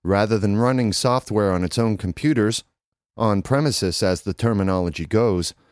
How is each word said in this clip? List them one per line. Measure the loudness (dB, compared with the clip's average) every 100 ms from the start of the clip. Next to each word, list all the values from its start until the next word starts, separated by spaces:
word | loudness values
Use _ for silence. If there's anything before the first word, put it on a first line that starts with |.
Rather | 2 2 2 2
than | 2 2
running | 2 2 0
software | 0 0 0 0 0 0
on | 0
its | -2 0
own | -2 -2
computers, | -6 -2 0 2 2 0 -10 _ _ _ _ -4
on | 0 0
premises | 0 0 0 0 -2 0
as | 0 0
the | -4
terminology | -2 0 0 0 0 -2 -4 -2
goes, | 0 2 0 -2 -10 _